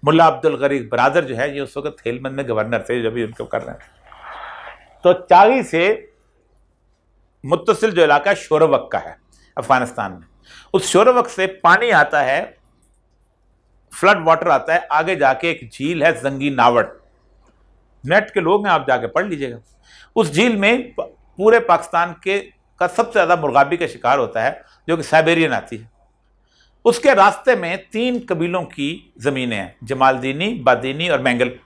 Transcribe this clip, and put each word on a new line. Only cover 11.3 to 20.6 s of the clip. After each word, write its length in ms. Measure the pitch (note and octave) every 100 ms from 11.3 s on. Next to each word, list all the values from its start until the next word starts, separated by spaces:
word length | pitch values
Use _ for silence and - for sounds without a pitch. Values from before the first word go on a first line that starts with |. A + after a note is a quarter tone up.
| - F#3+
पानी 440 | - E3 F3 A#3+
आता 320 | F3+ D3+ D3+
है, 340 | C3 C#3+ - _ _ _ _ _ _ _ _ _ _ _ _ _ _ -
फ्लड 240 | F#3 G3+ D#3+
वाटर 220 | D#3+ E3+
आता 260 | C#3 C#3+
है, 140 | E3 -
आगे 240 | D3 D#3+ F#3
जाके 340 | C#3 C3+ E3+
एक 200 | E3 A2+
झील 300 | - C#3 E3+
है 100 | D#3
जंगी 380 | D#3+ C#3 C3+ C#3+
नावड़। 360 | C3 A#2+ A#2+ - - _ _ _ _ _ _ _ _ _ _ C3
नेट 240 | F#3 G#3
के 100 | G3+
लोग 260 | E3 G3+ G#3
हैं, 60 |
आप 120 | E3 C3+
जाके 180 | B2+ A#2
पढ़ 200 | D3+ G3+
लीजिएगा। 320 | D#3 C3+ A#2+ _ _ _ _ _ -
उस 160 | F3
झील 240 | C#3+ A#3+
में 380 | G#3+